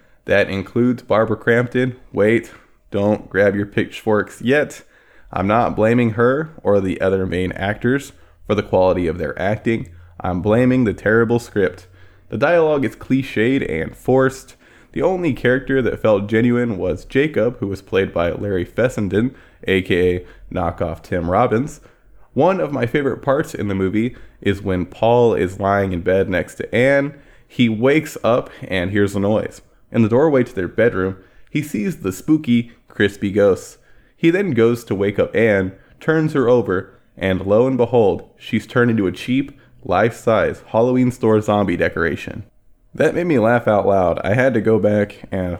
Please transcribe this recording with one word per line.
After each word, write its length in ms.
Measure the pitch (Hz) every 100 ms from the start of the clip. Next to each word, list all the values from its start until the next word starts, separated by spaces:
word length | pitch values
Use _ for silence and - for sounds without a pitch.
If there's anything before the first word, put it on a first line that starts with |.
| _ _ -
That 220 | 98 98
includes 540 | 95 95 117 123 120
Barbara 340 | - 101 110 107
Crampton. 600 | - 117 123 127 127 117 -
Wait, 400 | - 104 117 - - _ _ _
don't 360 | 101 101 107 -
grab 280 | 92 101 98
your 100 | 101
pitchforks 760 | - - - 110 107 95 -
yet. 400 | 113 143 131 - - _ _ - -
I'm 140 | - 95
not 280 | 110 101
blaming 360 | - 110 120 117
her 440 | 107 120 139 160 -
or 180 | - 101
the 200 | 95 -
other 260 | 95 95 92
main 260 | 87 92
actors 600 | - 98 104 123 139 - - - _ -
for 80 |
the 80 | 104
quality 440 | - 98 92 92 87
of 120 | 82
their 180 | 76 -
acting. 480 | 92 110 123 113 - - - -
I'm 220 | 92 90
blaming 420 | 95 113 127 127
the 100 | 113
terrible 440 | 92 101 110 113 120
script. 480 | - 104 92 - - - - - -
The 100 | 107
dialogue 460 | 143 170 156 147
is 100 | 131
cliched 760 | - - 131 127 - 113 135 -
and 280 | 80 78 -
forced. 600 | - 131 131 131 - - _ - _
The 100 | -
only 300 | 151 185 170
character 480 | 117 123 127 135 135
that 220 | 113 -
felt 260 | 110 101 101
genuine 480 | 110 120 120 120 92
was 280 | 92 85
Jacob, 540 | - 131 151 151 117 120
who 80 | 98
was 160 | 95
played 300 | - 95 95
by 180 | 85 85
Larry 340 | - 101 95
Fessenden, 680 | 82 - 127 - 101 95 123 - - _ -
A 140 | 95
K 340 | 92 90 90 90
A 100 | - - -
knockoff 500 | 92 87 - 85 82
Tim 280 | - 92 85
Robbins. 500 | 95 123 110 151 - - _ _ - -
One 260 | - 165 190
of 120 | 151
my 140 | 139 117
favorite 360 | 151 135 -
parts 320 | - 139 156
in 140 | - 104
the 60 |
movie 420 | 95 95 107 120 - - -
is 220 | 101 98
when 240 | 98 92 85
Paul 480 | - 113 120 120
is 260 | 95 90 98
lying 320 | 98 101 95
in 100 | 87
bed 260 | 87 95 95
next 260 | 87 - -
to 180 | -
Anne. 440 | 110 131 139 143 - - - _
He 200 | - 120
wakes 480 | 107 127 151 151 -
up 280 | 110 123 - -
and 280 | - 92 87
hears 240 | 104 98 101
a 40 |
noise. 420 | 98 107 - - - _ _
In 120 | 120
the 60 | 107
doorway 360 | 120 165 135
to 100 | 120
their 140 | - 87
bedroom, 540 | - 120 92 92 95 - - -
he 120 | 151
sees 380 | - 208 202 -
the 120 | 95
spooky, 600 | 98 - 156 156 120 117 - _
crispy 420 | - 101 - 101
ghosts. 480 | 98 101 90 - - _ - _ _
He 140 | 165
then 220 | 180 202
goes 320 | 117 113 120
to 100 | -
wake 240 | 98 101 104
up 160 | 90
Anne, 380 | - 113 101 95 - _ -
turns 320 | - 160 156
her 160 | 151 117
over, 500 | 123 104 92 - - _ -
and 280 | 95 92
lo 220 | 92 104 131
and 100 | 131
behold, 540 | 113 120 101 85 - _
she's 280 | - 110 -
turned 240 | 127 120
into 160 | 110 92
a 60 |
cheap, 460 | 85 - 131 139 - _ -
life-size 800 | - 90 113 - - 110 78 80 -
Halloween 420 | 110 123 127 123
store 300 | - 113 107
zombie 360 | 107 104 95 90
decoration. 680 | 82 - 82 - - - - _ _ _ _
That 200 | - 151
made 120 | - 175
me 120 | 135
laugh 280 | 110 120 120
out 200 | 104 95
loud. 320 | 98 90 82
I 120 | -
had 200 | 117 131
to 60 | 113
go 180 | 104 110
back 500 | 104 104 104 - -
and 280 | 98 90